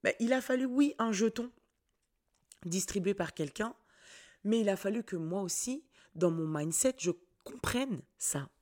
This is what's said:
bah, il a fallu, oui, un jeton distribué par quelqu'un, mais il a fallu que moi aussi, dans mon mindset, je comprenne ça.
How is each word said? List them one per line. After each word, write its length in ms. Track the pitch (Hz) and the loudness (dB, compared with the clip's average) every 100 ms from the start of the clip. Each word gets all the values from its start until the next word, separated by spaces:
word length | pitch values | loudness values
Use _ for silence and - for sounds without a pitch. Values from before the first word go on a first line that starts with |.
bah, 100 | 196 - | 2 2
il 140 | 226 | 2
a 80 | 262 | 2
fallu, 240 | - 254 262 | 2 0 2
oui, 300 | 247 285 - | 4 2 4
un 140 | 226 | 0
jeton 400 | 196 226 226 240 _ _ _ _ _ _ _ _ _ _ - 175 | 4 2 2 -10 _ _ _ _ _ _ _ _ _ _ -14 -4
distribué 480 | 180 185 208 180 | -4 -2 -2 0
par 220 | 196 165 - | 0 -4 -4
quelqu'un, 400 | 147 - 220 - _ _ - - - _ | -6 -4 -6 -6 _ _ -20 -20 -20 _
mais 180 | 202 226 | 0 2
il 80 | 208 | 2
a 60 | 190 | 0
fallu 280 | 196 214 | -2 -4
que 120 | - 175 | -4 -6
moi 280 | 160 185 | -4 -4
aussi, 420 | 185 - - 269 - _ - 160 | -2 -4 -4 -6 -10 _ -18 0
dans 160 | 175 | 2
mon 160 | 165 160 | 2 -2
mindset, 480 | 156 151 165 262 262 | -2 -2 2 2 2
je 140 | 175 - _ _ - | -2 -2 _ _ -16
comprenne 560 | 254 - 240 269 175 - _ | -6 -2 -2 0 -4 -6 _
ça. 320 | - 143 139 _ | -4 -4 -6 _